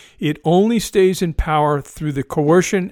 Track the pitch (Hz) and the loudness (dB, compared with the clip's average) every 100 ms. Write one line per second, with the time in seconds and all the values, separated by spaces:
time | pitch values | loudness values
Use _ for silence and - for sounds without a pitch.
0 | - - 147 151 160 180 214 233 - 208 | -20 -6 -6 -4 0 2 2 0 -2 2
1 | 185 185 175 151 - 156 151 147 - - | 2 2 -2 -2 -2 0 0 -2 -6 -10
2 | 151 139 127 - 147 175 175 196 180 | -6 -6 -4 -2 2 4 2 -2 -4